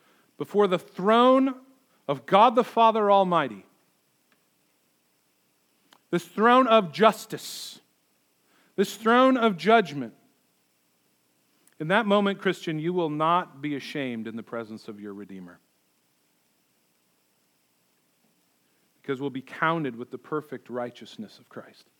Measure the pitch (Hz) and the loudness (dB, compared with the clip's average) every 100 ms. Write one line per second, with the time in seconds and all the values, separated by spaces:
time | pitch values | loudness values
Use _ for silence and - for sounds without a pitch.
0 | _ _ _ - 143 202 202 180 - - | _ _ _ -14 -6 0 2 0 -4 -4
1 | 196 226 254 262 269 262 _ _ _ _ | 2 4 6 4 2 -4 _ _ _ _
2 | - 135 - 196 247 233 220 233 226 220 | -8 -8 2 6 6 4 0 4 4 4
3 | 202 196 185 170 135 98 - _ _ _ | 4 4 4 0 -2 -8 -20 _ _ _
4 | _ _ _ _ _ _ _ _ _ _ | _ _ _ _ _ _ _ _ _ _
5 | _ _ _ _ _ _ _ _ _ _ | _ _ _ _ _ _ _ _ _ _
6 | - 170 - - 226 254 254 226 180 139 | -8 -6 -6 0 4 4 4 2 2 0
7 | 220 - - 165 - - - - _ _ | 0 0 -12 -14 -14 -16 -16 -20 _ _
8 | _ _ _ _ _ _ _ - 202 - | _ _ _ _ _ _ _ -4 -4 -2
9 | 226 240 262 254 226 170 175 233 165 143 | 2 4 4 4 0 0 2 4 2 -6
10 | 117 - _ _ _ _ _ _ _ _ | -12 -14 _ _ _ _ _ _ _ _
11 | _ _ _ _ _ _ _ - 156 202 | _ _ _ _ _ _ _ -12 0 0
12 | 214 202 202 190 190 180 - 156 160 180 | 2 2 2 -2 -4 -4 -6 -6 -4 -2
13 | 160 151 160 175 160 139 147 143 - 151 | -4 -2 0 0 -2 -10 -8 -8 -8 -8
14 | 131 113 110 113 104 117 110 110 - 104 | -8 -8 -10 -12 -10 -12 -12 -16 -16 -16
15 | 104 101 98 95 87 85 _ _ _ _ | -14 -16 -16 -16 -18 -20 _ _ _ _
16 | _ _ _ _ _ _ _ _ _ _ | _ _ _ _ _ _ _ _ _ _
17 | _ _ _ _ _ _ _ _ _ _ | _ _ _ _ _ _ _ _ _ _
18 | _ _ _ _ _ _ _ _ _ _ | _ _ _ _ _ _ _ _ _ _
19 | - 131 143 131 - - 160 165 139 117 | -10 -6 -6 -10 -14 -4 -2 -2 -4 -8
20 | 120 127 - 151 147 123 - 120 123 - | -14 -16 -8 -10 -8 -18 -12 -10 -10 -12
21 | 107 - 101 - _ 120 - _ _ | -20 -18 -18 -18 _ -20 -20 _ _